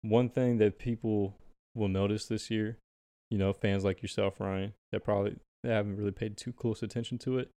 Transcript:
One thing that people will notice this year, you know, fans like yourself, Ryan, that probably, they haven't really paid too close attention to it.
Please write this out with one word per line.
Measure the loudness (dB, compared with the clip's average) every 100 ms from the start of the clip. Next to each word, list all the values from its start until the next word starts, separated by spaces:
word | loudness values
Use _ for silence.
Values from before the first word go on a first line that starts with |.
One | 4 4 4
thing | 2 2 6
that | 4 4
people | -4 -2 0 2 0 -4 -20 -20 _
will | -2 0
notice | 2 2 0 -2
this | -4 -2
year, | -2 -2 -6 _ _ _ _ _
you | 0
know, | 2
fans | 2 0 2
like | 0 -2
yourself, | -6 -2 -2 0
Ryan, | -4 -2 -4 -10 _
that | -6
probably, | 0 0 0 -4 _ _
they | 0
haven't | 0 0 -2
really | -2
paid | -2 -6 -6
too | -12
close | -4 -2 -2
attention | -4 -4 -4 -6
to | -2 -2
it. | -4